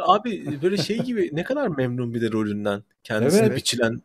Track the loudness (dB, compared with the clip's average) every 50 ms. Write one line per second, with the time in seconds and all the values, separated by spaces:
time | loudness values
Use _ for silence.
0 | 4 4 4 4 2 -4 -6 -6 -6 -8 -6 -2 -2 0 0 0 -2 -2 -2 -4
1 | -4 -4 -2 -2 -2 -2 -2 -4 -4 -2 -2 -2 -2 -2 0 0 -2 -2 -2 -2
2 | -4 -4 -2 -2 -2 0 0 0 0 0 -2 -2 -2 -2 -2 -2 -6 _ _ _
3 | -8 -4 0 2 2 4 4 6 4 4 2 0 -2 -2 0 2 2 0 0 -2
4 | -4